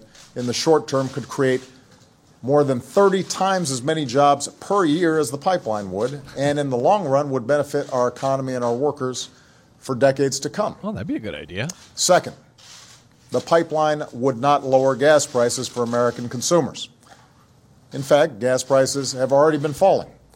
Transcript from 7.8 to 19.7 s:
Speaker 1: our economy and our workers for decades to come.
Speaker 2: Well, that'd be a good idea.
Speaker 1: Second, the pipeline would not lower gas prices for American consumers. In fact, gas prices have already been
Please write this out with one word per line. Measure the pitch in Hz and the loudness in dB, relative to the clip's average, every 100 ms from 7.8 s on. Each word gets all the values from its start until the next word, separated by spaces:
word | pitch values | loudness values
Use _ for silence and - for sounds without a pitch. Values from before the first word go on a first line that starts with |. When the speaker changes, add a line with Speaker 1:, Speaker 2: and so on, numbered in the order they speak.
| 131 | -4
Speaker 1:
our | 131 123 | -2 -2
economy | - 135 135 131 | -2 -2 -2 -4
and | 127 | -4
our | 120 | -2
workers | 120 147 143 127 120 - - _ _ _ _ | -2 -2 -4 -6 -8 -12 -16 _ _ _ _
for | - | -8
decades | 127 135 135 139 - | 2 2 4 0 -2
to | 147 | -6
come. | 190 208 - | -4 -6 -6
Speaker 2:
Well, | 196 | -10
that'd | 202 160 | -8 -6
be | 302 | -8
a | |
good | 107 | -8
idea. | 73 78 90 156 - - | -10 -10 -8 -8 -10 -14
Speaker 1:
Second, | - - 175 - - _ _ - - - - _ _ _ | -4 2 2 2 -10 _ _ -20 -20 -20 -20 _ _ _
the | 123 | -6
pipeline | - 165 165 151 151 151 - | 2 2 2 0 0 -2 -6
would | 123 135 113 | -4 -2 0
not | 139 143 131 | 0 0 2
lower | 131 135 123 | 2 4 2
gas | 139 151 | 4 4
prices | - 123 120 123 120 | 4 0 0 -2 -6
for | 123 | -4
American | 117 120 120 120 120 | -2 0 0 -2 -8
consumers. | 117 - 175 123 - - _ _ - _ _ _ _ _ _ _ | -8 0 2 0 -4 -14 _ _ -20 _ _ _ _ _ _ _
In | 131 | -8
fact, | 135 147 160 107 | 2 4 4 0
gas | 123 127 | -2 0
prices | - 135 131 139 127 | 2 2 2 0 -6
have | 127 131 | -4 2
already | 139 156 151 | 4 4 2
been | 151 | -2